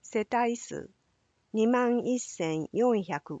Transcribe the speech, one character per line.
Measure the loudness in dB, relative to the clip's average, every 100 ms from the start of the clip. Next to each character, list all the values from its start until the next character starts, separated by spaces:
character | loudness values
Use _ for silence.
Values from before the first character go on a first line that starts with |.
世 | -4 -4 0
帯 | 0 0 -2
数、 | -8 -12 -12 _ _ _ _ _ _
二 | 2 4
万 | 4 4 2 2
一 | -2
千 | -4 -4 -2 -2 -2
四 | 0 2 2
百 | 0 -6 -6 -14